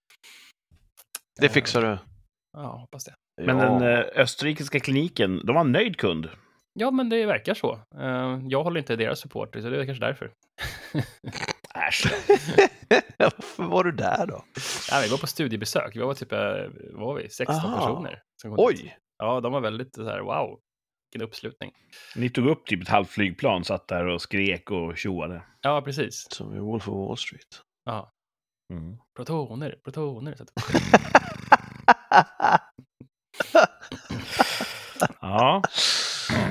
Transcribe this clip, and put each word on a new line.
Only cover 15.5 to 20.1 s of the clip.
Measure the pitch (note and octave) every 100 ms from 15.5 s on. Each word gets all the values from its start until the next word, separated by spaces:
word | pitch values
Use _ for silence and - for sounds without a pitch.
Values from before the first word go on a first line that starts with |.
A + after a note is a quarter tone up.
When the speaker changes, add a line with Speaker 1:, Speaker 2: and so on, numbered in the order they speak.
| A2 G#2 - - A2+
Speaker 2:
Vi |
var | B2+
typ, | C#3 -
eh, | G#2+ G#2 G2+ F#2+ - -
vad | G#2 A2
var | C#3+
vi? | -
Sexton | - B2+ D#3 F3
Speaker 1:
Aha. | -
Speaker 2:
personer | B2+ C#3+ E3+ - _ _
som | A2 G#2
kom | A#3+
dit. | C#3+
Speaker 1:
Oj! | - - _ -
Speaker 2:
Ja, | G#2+ B2+
de | A#2
var | C3+
väldigt | A2 A2 B2+ -
så |
här, | A2+